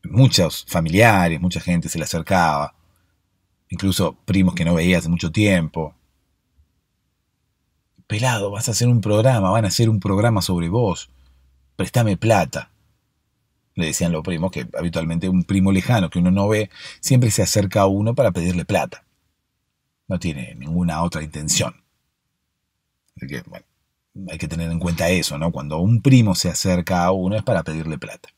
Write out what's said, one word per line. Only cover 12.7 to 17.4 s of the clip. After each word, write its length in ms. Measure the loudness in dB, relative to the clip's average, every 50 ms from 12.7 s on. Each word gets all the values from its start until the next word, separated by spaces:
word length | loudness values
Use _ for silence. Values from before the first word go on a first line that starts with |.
| _ _ _ _ _ _ _ _ _ _ _ _ _ _ _ _ _ _ _ _ _
le 120 | -6 -4
decían 240 | -4 -2 -2 0 0
los 120 | 0 -2 -4
primos, 280 | -4 -4 -2 -4 -4
que 160 | -4 -6 -10 -8 -8
habitualmente 520 | -6 -6 -4 -4 -4 -4 -2 -2 -2 -2 0
un 140 | 0 0 0
primo 280 | 2 0 2 2 4
lejano 380 | 2 2 2 2 2 2 2 0
que 100 | 0 0
uno 120 | 2 2
no 160 | 4 2 2
ve 220 | 2 0 0 -2 -4 _ -20 -20 -20 -18 -10
siempre 280 | 0 2 4 4 4 4
se 140 | 2 0